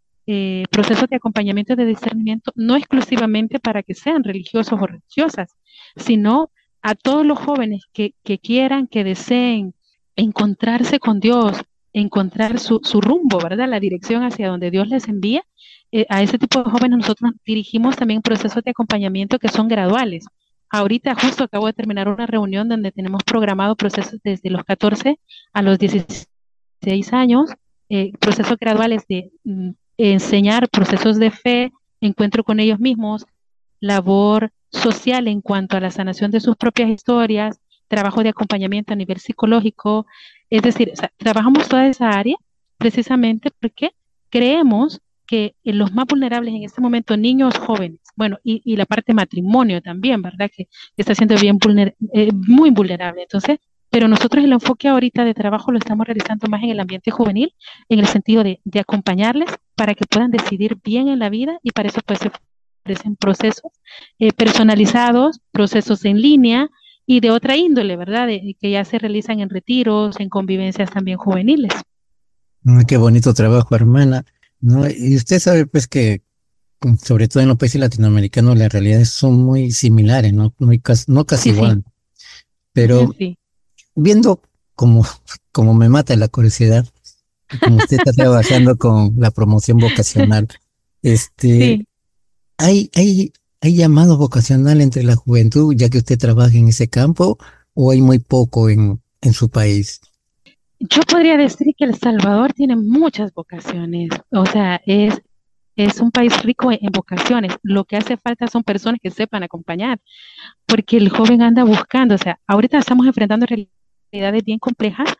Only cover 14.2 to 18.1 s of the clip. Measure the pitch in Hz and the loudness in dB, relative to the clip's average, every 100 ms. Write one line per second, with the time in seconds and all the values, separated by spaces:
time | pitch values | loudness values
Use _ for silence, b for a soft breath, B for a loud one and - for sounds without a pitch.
14.2 | 247 226 190 180 175 190 208 254 - 202 | -4 -6 -6 -6 -4 -4 -2 -4 -6 -6
15.2 | 202 277 - b b b _ 220 214 196 | -4 -4 -6 b b b _ -4 -2 0
16.2 | 202 240 247 262 240 233 247 240 214 214 | 0 -2 -2 -2 -2 0 0 0 -2 -2
17.2 | 233 - - 220 202 226 240 262 233 | -4 -4 -6 -6 -4 -2 -2 -2 -2